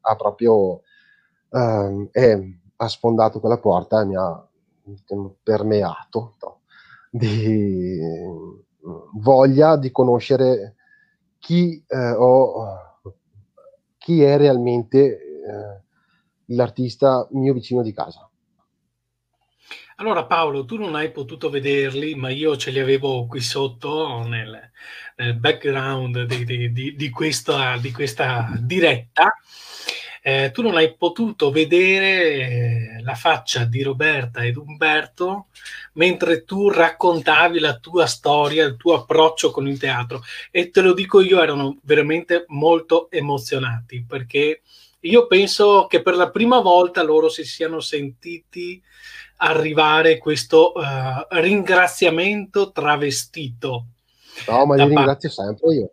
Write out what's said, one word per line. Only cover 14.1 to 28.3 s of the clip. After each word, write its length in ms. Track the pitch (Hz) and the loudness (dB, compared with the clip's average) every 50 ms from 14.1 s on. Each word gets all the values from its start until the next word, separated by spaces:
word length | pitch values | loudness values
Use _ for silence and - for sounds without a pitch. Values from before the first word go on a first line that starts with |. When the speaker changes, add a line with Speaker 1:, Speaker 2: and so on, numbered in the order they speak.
| 170 160 | 4 4
Speaker 1:
è 160 | 143 139 143 | 6 6 6
realmente, 600 | 143 147 143 127 123 120 123 120 120 113 107 123 135 139 131 107 82 | 6 6 4 4 2 0 0 -2 -2 -2 _ 4 4 4 4 2 -6
eh, 600 | 69 73 76 73 69 104 104 104 107 104 101 98 _ _ _ _ _ _ _ _ _ _ _ _ _ - 120 | -12 -16 -16 -14 -14 -12 -12 -12 -14 -14 -18 -20 _ _ _ _ _ _ _ _ _ _ _ _ _ -6 -2
l'artista 720 | 120 123 113 - - 127 120 - _ 143 135 131 127 117 - | -2 -2 -2 -2 -6 -6 -6 -2 _ 2 2 2 2 -2 -4
mio 220 | - 135 131 139 135 | -4 -2 0 0 0
vicino 280 | 123 - - 123 123 | -2 -4 -2 -2 -2
di 100 | 117 110 101 | -2 -2 -6
casa. 360 | - - - - - - _ _ _ _ _ _ _ _ _ _ _ _ _ _ _ _ _ _ _ _ _ _ _ _ _ _ _ _ _ - - - _ _ | -8 -10 -10 -12 -20 -20 _ _ _ _ _ _ _ _ _ _ _ _ _ _ _ _ _ _ _ _ _ _ _ _ _ _ _ _ _ -20 -20 -20 _ _
Speaker 2:
Allora 280 | - 196 220 214 - - | -8 -4 -2 -2 -2 -2
Paolo, 400 | - 185 165 165 151 139 139 135 | 0 0 0 0 0 -2 -6 -6
tu 100 | - 226 | -8 -8
non 160 | 220 208 185 151 | -8 -8 -6 -6
hai 140 | 151 156 160 | -6 -6 -6
potuto 380 | - 156 135 120 165 147 - 151 | -8 -10 -14 -14 -12 -8 -8 -6
vederli, 680 | 139 139 131 143 139 139 139 131 131 139 151 156 156 | -6 -4 -2 0 0 0 -2 -2 -4 -6 -6 -6 -8
ma 140 | 135 127 131 | -8 -8 -8
io 280 | 131 143 156 156 143 | -6 -2 -2 -2 -2
ce 120 | 135 - 139 | -2 -6 -4
li 80 | 131 135 | -4 -2
avevo 480 | 135 131 139 135 139 135 131 123 120 | 0 2 0 0 0 -2 -4 -4 -6
qui 120 | 117 - 135 | -8 -8 -8
sotto 880 | 117 - - 143 139 131 120 - - 143 151 156 160 143 123 117 117 | -6 -6 -4 -4 -4 -4 -6 -10 -10 -6 -6 -4 -6 -6 -6 -8 -8
nel, 320 | 117 117 113 110 107 110 - - _ _ _ - - - - - - _ | -6 -8 -8 -8 -12 -16 -20 -20 _ _ _ -20 -20 -20 -20 -20 -20 _
nel 200 | - 123 120 117 | -6 -4 -4 -4
background 880 | 117 120 147 151 - - 143 135 135 135 135 135 131 127 123 120 123 120 | 0 0 -2 -2 0 -2 -4 -4 -2 -4 -4 -6 -6 -6 -6 -6 -6 -4
di, 200 | 120 127 123 120 | -4 -6 -6 -6
di, 280 | 117 123 120 120 120 117 | -6 -6 -4 -4 -4 -4
di, 220 | 123 131 143 143 | -6 -6 -8 -8
di 140 | 139 151 139 | -8 -10 -8
questa, 680 | 120 - 165 156 143 - - - 143 139 131 127 123 | -6 -4 -4 -4 -4 -4 -4 -4 -2 -2 -2 -4 -4
di 140 | 120 123 139 120 | -4 -6 -10 -6
questa 580 | - 147 127 - - 135 131 | -6 -6 -6 -4 -4 -4 -4